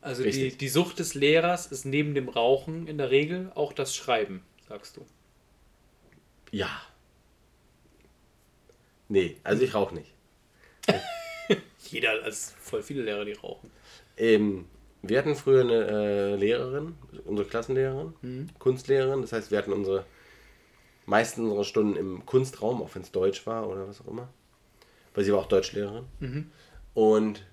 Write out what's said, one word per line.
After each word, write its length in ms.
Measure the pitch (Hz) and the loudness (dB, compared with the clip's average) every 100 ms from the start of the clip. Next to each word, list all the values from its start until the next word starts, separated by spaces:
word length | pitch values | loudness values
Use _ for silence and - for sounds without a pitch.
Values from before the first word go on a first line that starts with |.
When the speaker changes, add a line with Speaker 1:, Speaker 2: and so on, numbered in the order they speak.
Speaker 1:
Also 220 | - 123 | -8 -2
die, 80 | 131 | 0
Speaker 2:
Richtig. 280 | 135 131 - | 0 -2 -4
Speaker 1:
die 100 | 139 | -2
Sucht 300 | 147 175 - | 0 0 -2
des 160 | 165 | -6
Lehrers 520 | 139 143 160 170 175 - | 2 4 6 4 0 -4
ist 180 | 135 | -10
neben 300 | 139 139 151 | -2 0 0
dem 140 | 139 127 | 0 -2
Rauchen 600 | 120 117 135 160 160 160 | 2 4 4 2 -10 -8
in 100 | 151 | -4
der 120 | 143 | 2
Regel 420 | 139 151 180 185 | 2 2 -4 -8
auch 180 | - 147 | -4 -4
das 200 | - 135 | -2 -6
Schreiben, 480 | - - 117 101 95 - _ _ | -6 -2 0 0 -6 -14 _ _
sagst 280 | 104 - - | -18 -18 -20
du? 100 | - _ _ _ _ _ _ _ _ _ _ _ _ _ - | -20 _ _ _ _ _ _ _ _ _ _ _ _ _ -10
Speaker 2:
Ja. 140 | 101 92 - - _ _ _ _ _ _ _ _ _ _ _ _ _ _ _ _ _ _ _ _ _ _ | -6 -4 -6 -14 _ _ _ _ _ _ _ _ _ _ _ _ _ _ _ _ _ _ _ _ _ _
Nee, 280 | 101 87 - | 2 2 -2
also 180 | - 107 | 0 2
ich 120 | 127 | 2
rauch 180 | 107 98 | 2 0
nicht. 200 | 80 - _ _ _ _ _ - _ - | -4 -14 _ _ _ _ _ -20 _ 0
Speaker 1:
<laughs> 60 | - 762 679 659 659 - - - _ - | 0 0 -10 -10 -14 -2 -2 -2 _ -12
Jeder, 320 | 117 117 110 | -4 -2 -2
also 280 | 110 107 - - | -6 -10 -12 -14
voll 220 | - 113 | -8 -8
viele 200 | - 143 | -6 -6
Lehrer, 220 | 110 101 | -4 -4
die 80 | 104 | -6
rauchen. 380 | 104 - - - - - - - - | -10 -12 -14 -16 -20 -20 -20 -20 -2
Speaker 2:
Ähm, 500 | 113 107 107 98 85 - - _ | 4 6 6 0 -8 -20 -20 _
wir 160 | 95 120 | 0 0
hatten 160 | 143 139 | 2 -2
früher 240 | - 135 | 6 6
eine, 240 | 123 117 101 | 6 4 2
äh, 500 | 107 104 101 101 101 | 0 0 0 0 2
Lehrerin, 580 | 101 120 127 135 156 170 - - | 2 2 -2 -6 -6 -12 -18 -18
unsere 240 | - 104 98 | -6 -4 -2
Klassenlehrerin, 680 | 117 113 131 135 135 160 160 | -4 -2 0 0 -2 -8 -12
Speaker 1:
Mhm. 260 | 123 127 156 - | -12 -10 -12 -2
Speaker 2:
Kunstlehrerin. 640 | 135 127 131 135 131 139 | 0 0 2 2 2 0
Das 100 | 117 | -2
heißt, 180 | 113 101 | -6 -2
wir 80 | 104 | -2
hatten 140 | 101 | 0
unsere, 320 | 98 95 98 98 - - - - - _ _ _ _ - | -2 0 0 -2 -18 -20 -20 -20 -20 _ _ _ _ 0
meisten 360 | 101 117 - | 2 2 -2
unserer 200 | 113 104 | -2 0
Stunden 320 | 101 - 107 98 | 0 2 2 0
im 280 | 98 92 - | -4 -6 0
Kunstraum, 560 | 131 131 - 107 120 | 0 0 -4 -4 -2
auch 80 | - | -6
wenn's 160 | - 87 | -10 -8
Deutsch 360 | 95 95 98 - | 0 0 0 -6
war 220 | 113 104 | -6 -6
oder 200 | 95 98 | -8 -10
was 120 | 101 | -14
auch 80 | - | -12
immer. 200 | 110 127 - _ _ _ _ _ _ _ | -12 -12 -20 _ _ _ _ _ _ _
Weil 100 | - | -2
sie 80 | 101 | 2
war 80 | 101 | 2
auch 80 | - | 4
Deutschlehrerin. 560 | 98 98 104 101 107 131 - | 2 2 -4 -6 -8 -14 -10
Speaker 1:
Mhm. 300 | 131 135 156 - - - - | -8 -8 -10 -16 -20 -20 -10
Speaker 2:
Und 500 | - 110 107 110 104 - | 2 6 6 4 -4 -14